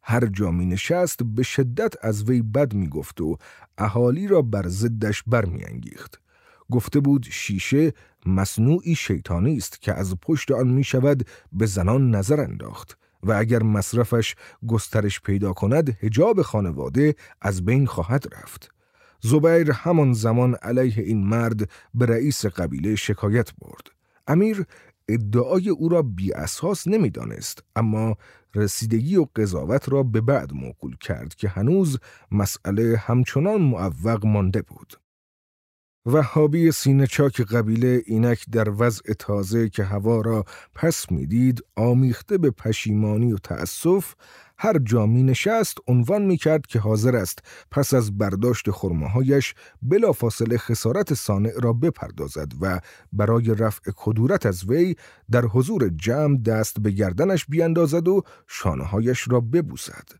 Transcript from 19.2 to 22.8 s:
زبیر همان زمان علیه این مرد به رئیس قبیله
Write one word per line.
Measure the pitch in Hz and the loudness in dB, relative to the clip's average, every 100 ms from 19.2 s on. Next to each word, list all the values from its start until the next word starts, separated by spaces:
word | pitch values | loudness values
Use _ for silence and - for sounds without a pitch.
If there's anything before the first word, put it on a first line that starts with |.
زبیر | 113 151 160 165 151 | 2 4 6 6 4
همان | 123 165 170 139 | 0 2 4 4
زمان | 113 113 117 123 | 2 2 2 2
علیه | 120 101 123 131 110 | 0 -2 0 0 0
این | 92 110 98 | -2 0 2
مرد | 113 117 110 101 - _ | 0 0 -2 -6 -8 _
به | 117 120 | 0 2
رئیس | 113 143 - 104 | 2 0 -2 -4
قبیله | 90 85 69 | -4 -4 -2